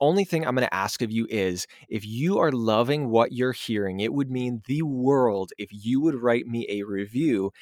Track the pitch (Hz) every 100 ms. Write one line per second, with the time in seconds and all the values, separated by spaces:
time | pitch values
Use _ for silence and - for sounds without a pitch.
0 | 143 190 185 165 156 127 123 92 101 -
1 | 113 113 113 110 95 90 - - - 110
2 | 104 113 160 202 165 127 113 110 120 147
3 | 131 113 - 120 127 123 - 107 98 95
4 | 110 143 135 127 123 120 113 147 156 127
5 | 127 139 123 98 95 - 104 104 107 131
6 | 160 131 120 120 120 117 104 101 101 98
7 | 101 117 160 107 95 -